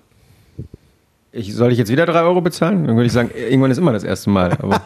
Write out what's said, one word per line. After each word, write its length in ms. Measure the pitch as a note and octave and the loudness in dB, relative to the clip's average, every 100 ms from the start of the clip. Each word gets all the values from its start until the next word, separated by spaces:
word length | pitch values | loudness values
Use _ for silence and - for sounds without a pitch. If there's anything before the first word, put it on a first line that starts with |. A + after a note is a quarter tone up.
| _ _ _ _ _ - - - _ _ _ _ _ | _ _ _ _ _ -18 -18 -20 _ _ _ _ _
Ich, 240 | A#2 G2+ | -12 -8
soll 180 | G#2+ A#2+ | 0 2
ich 60 | A#2+ | 2
jetzt 120 | G#2 | 0
wieder 160 | C3+ E3+ | 0 2
drei 160 | E3 | 2
Euro 180 | E3 F3+ | 2 2
bezahlen? 460 | E3+ - E3+ G3 D3+ | -2 -2 -2 0 0
Dann 100 | A2+ | 2
würde 100 | A#2+ | 2
ich 60 | |
sagen, 180 | A#2+ A#2 | 0 -2
irgendwann 360 | A#2+ A#2 C3 C3+ | -4 0 2 2
ist 60 | B2+ | 2
immer 160 | F3 | 0
das 100 | G#2+ | 0
erste 280 | F2 F#2 - | -4 -4 0
Mal, 220 | G2 F2+ | 2 2
aber, 280 | - G2 F#2 | 0 -2 -2